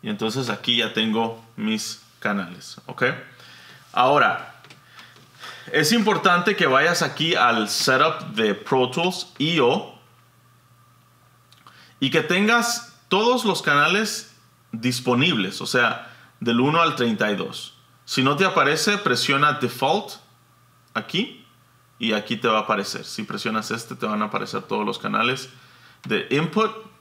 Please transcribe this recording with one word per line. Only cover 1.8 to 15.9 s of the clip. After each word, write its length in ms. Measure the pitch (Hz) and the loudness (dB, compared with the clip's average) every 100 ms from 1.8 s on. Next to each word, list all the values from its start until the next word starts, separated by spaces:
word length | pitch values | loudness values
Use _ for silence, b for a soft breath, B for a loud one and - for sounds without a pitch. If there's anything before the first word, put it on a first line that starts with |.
| - - - _ | -6 -12 -18 _
canales, 600 | 107 101 87 90 - - - | -4 -4 -6 -12 -18 -20 -16
¿ok? 180 | - 127 135 - B B B B B B | -2 -2 -2 -12 B B B B B B
Ahora, 680 | - 127 147 117 - - - - - B B B B B B B B B | 2 4 6 4 0 -8 -18 -20 -20 B B B B B B B B B
es 200 | - 151 | 0 2
importante 640 | 233 208 - 196 175 175 202 | 2 2 2 4 4 2 2
que 100 | 160 | 4
vayas 360 | 131 160 170 | 4 4 2
aquí 320 | 151 - 165 | -2 -2 -2
al 340 | - 120 113 104 | 2 2 2 -2
setup 600 | - - 131 143 - - | -2 2 4 2 0 -8
de 200 | 107 110 | -2 0
Pro 340 | 101 - 135 123 | 0 0 0 0
Tools 440 | 143 170 180 - - | 0 -2 -4 -12 -4
I 240 | 151 170 | -2 2
O 380 | 123 170 - - _ _ _ _ _ _ _ _ _ _ _ _ _ _ _ - B B B B | 4 2 -4 -18 _ _ _ _ _ _ _ _ _ _ _ _ _ _ _ -20 B B B B
y 120 | - | 0
que 120 | 165 | 0
tengas 760 | - 180 214 233 233 - - - _ | 2 2 4 2 2 -4 -8 -20 _
todos 360 | 190 226 247 | 2 4 2
los 160 | 220 175 | 2 0
canales 760 | - 143 151 185 220 - - - _ _ _ | 2 4 4 2 0 -4 -12 -20 _ _ _
disponibles, 880 | 113 120 123 123 123 - 131 95 - | -4 -2 0 2 2 4 2 -2 -6
o 60 | - | -2
sea, 400 | 123 120 | 2 2